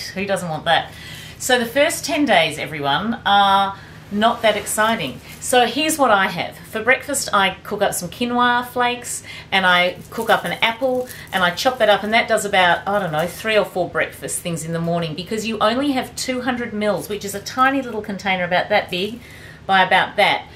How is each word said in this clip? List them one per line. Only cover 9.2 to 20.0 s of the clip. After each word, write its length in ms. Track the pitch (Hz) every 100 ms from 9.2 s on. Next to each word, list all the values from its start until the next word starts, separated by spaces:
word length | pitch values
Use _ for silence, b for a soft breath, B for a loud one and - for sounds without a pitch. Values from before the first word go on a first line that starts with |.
| B B B
and 160 | 196 185
I 300 | 180 180 180 -
cook 200 | - 226
up 140 | 196
an 80 | 180 -
apple 460 | 226 233 262 254 247 B B
and 100 | 190
I 80 | 185
chop 280 | - 262 254
that 100 | 214
up, 160 | 196
and 100 | 208
that 140 | 226 240
does 160 | 220
about, 420 | 202 190 180 170 -
I 140 | 202
don't 100 | 180
know, 160 | 151 170
three 320 | - 220 214
or 60 |
four 240 | 180 180 170
breakfast 500 | 156 - - 147 -
things 240 | 180 160
in 80 | 156
the 80 | 165
morning, 360 | 170 170 165 151
because 280 | 175 220
you 140 | 214 220
only 320 | 208 240 285
have 240 | 262 -
two 280 | - - 254
hundred 300 | 247 240 233
mils, 360 | 208 208 180 -
which 160 | 202
is 100 | 202
a 60 | 196
tiny 420 | - 254 262 277
little 180 | 247 226
container 440 | 214 190 202 185
about 240 | 180 175 -
that 220 | 208 -
big 280 | 180 208 233 B B B B -
by 160 | 190
about 320 | 185 185